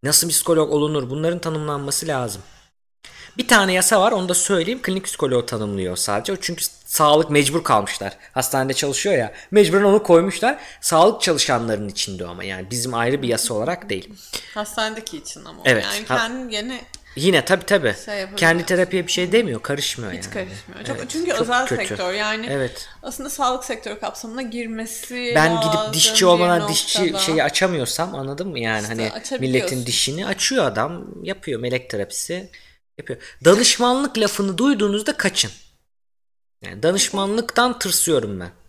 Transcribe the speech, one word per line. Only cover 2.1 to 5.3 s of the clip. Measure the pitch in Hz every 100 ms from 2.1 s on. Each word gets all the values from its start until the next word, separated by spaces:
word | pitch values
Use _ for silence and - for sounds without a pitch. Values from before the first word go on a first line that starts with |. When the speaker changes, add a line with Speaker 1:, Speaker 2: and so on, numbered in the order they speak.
| 139 120 98 - - _ _ _ _ - - - -
Speaker 1:
Bir | 247
tane | 233 190
yasa | 185 180 208
var, | 208
onu | 220 180
da |
söyleyeyim. | 180 - 190 165 254
Klinik | - 190
psikoloğu | 190 - 139